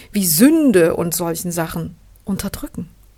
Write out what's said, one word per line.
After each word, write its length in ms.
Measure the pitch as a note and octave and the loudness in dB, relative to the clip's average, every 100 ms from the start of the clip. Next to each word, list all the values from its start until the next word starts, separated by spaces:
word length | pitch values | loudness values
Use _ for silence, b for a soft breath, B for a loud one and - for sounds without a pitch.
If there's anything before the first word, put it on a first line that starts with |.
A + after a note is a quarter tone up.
| B | B
wie 140 | G3+ F3+ | -4 0
Sünde 720 | D3+ C4 D#4+ C#4+ F#3 E3 - | 4 4 6 4 4 2 0
und 200 | E3+ E3 | -4 -4
solchen 360 | E3+ E3 F3 | -4 -4 -6
Sachen 440 | E3+ D#3+ E3+ E3+ F#3 _ - - | -6 -6 -6 -8 -12 _ -18 -8
unterdrücken. 640 | G3 G3 - D4 - E3 _ - | -6 -6 -10 -12 -12 -14 _ -20